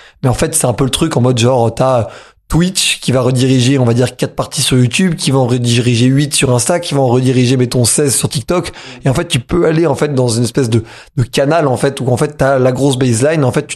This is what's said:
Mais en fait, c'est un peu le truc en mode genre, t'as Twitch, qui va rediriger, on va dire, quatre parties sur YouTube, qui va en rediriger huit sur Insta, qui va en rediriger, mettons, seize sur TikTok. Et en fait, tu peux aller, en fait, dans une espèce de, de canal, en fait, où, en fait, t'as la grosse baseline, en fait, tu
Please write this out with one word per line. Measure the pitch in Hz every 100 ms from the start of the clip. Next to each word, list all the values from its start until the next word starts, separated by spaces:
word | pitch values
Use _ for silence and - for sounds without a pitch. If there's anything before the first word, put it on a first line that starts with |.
| - _
Mais | 131
en |
fait, | 113 160 156
c'est | 127
un |
peu | -
le | 131
truc | - 160 131
en |
mode | 123 123
genre, | 113 131 113
t'as | 110 131 123 107 - - _ -
Twitch, | 156 180 196 - -
qui | -
va | 123
rediriger, | 123 127 131 131 120 139
on |
va | 117
dire, | 117 123 -
quatre | 135
parties | - - -
sur | - 127
YouTube, | 120 - 190 160
qui | -
va | 135
en | 123
rediriger | 123 120 120 120 117 127
huit | 135 147
sur | - 127 123
Insta, | - 175
qui | -
va | 143
en | 131
rediriger, | 127 127 127 123 131
mettons, | 123 131
seize | 113 - 143 -
sur | -
TikTok. | - - 175 - - - -
Et | 143
en |
fait, | 127 170
tu | 123
peux | - 175 170
aller, | 160 170
en | 127
fait, | 147 131
dans | 123
une | 110 117
espèce | - 120
de, | 117 - - - -
de |
canal, | 117 - 139 165 143
en | 117
fait, | 139 135
où, | 123
en | 123
fait, | 147 -
t'as | 135 135
la | 127
grosse | 123 143 127
baseline, | 131 113 143 165
en | 127
fait, | 147
tu | 143